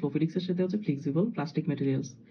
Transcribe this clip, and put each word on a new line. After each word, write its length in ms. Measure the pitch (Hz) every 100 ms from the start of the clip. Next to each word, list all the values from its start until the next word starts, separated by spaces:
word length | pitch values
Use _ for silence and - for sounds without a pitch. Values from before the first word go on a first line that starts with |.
ফ্লপি 180 | 143 147
ডিস্কের 220 | 160 180 180
সাথে 140 | 180
হচ্ছে 140 | 185 208
ফ্লেক্সিবল 400 | - 135 143 143 220
প্লাস্টিক 300 | - 143 - 151
ম্যাটেরিয়ালস, 400 | 139 135 135 - - -